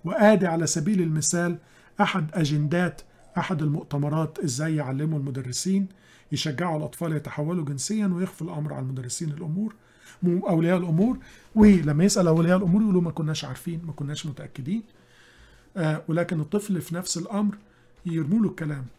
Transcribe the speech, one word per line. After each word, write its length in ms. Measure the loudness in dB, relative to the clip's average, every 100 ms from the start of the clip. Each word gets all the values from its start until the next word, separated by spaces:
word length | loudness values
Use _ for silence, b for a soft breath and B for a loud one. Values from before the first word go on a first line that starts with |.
وآدي 420 | -4 4 6 6 4
على 200 | 0 0
سبيل 340 | 0 2 2
المثال 580 | 2 0 0 0 0 -4 b b b -2
أحد 300 | 0 0 -4
أجندات 640 | -2 0 0 0 0 -2 -4 -20 b -8 -6
أحد 240 | -4 -2
المؤتمرات 760 | -2 -2 -4 -4 -2 -2 -2 -4
إزاي 380 | -4 -2 -2 -2
يعلموا 420 | -2 -4 -2 -2
المدرسين 720 | -4 -6 -6 -6 0 0 -2 B B B B
يشجعوا 460 | -4 -4 -4 -2 -4
الأطفال 340 | -6 -6 -4
يتحولوا 520 | -4 -6 -6 -4 -2
جنسيًا 420 | -4 -6 -4 -2 0
ويخفوا 400 | 0 -4 -6 -8
الأمر 260 | -6 -6
عن 160 | -6 -6
مدرسين 420 | -6 -8 -6 -6
الأمور، 440 | -6 -6 -4 -4 -8 B B B B
م-، 160 | 0 2
أولياء 400 | 2 2 4 2
الأمور. 400 | 2 2 2 0 B B B
ولما 500 | 8 8 8 4 4
يسأل 220 | 4 4 4
أولياء 320 | 4 4 4
الأمور 240 | 4 4
يقولوا: 180 | 4 2
"ما 100 | 2
كناش 340 | -2 -4 -4
عارفين، 360 | -6 -8 -8 -8
ما 80 | -10
كناش 340 | -8 -8 -6 -8
متأكدين". 560 | -10 -12 -10 -4 -6 -6 b b b b b b b b -4
آه، 280 | -2 -2 -2
ولكن 320 | -2 0 -2
الطفل 400 | -2 -2 -2 -4
في 140 | -4
نفس 240 | -8 -6 -6
الأمر 400 | -4 -2 -2 -4 b b b b -4
يرموا 340 | -4 0 2
له 80 | 2
الكلام. 380 | -2 -6 -6 -10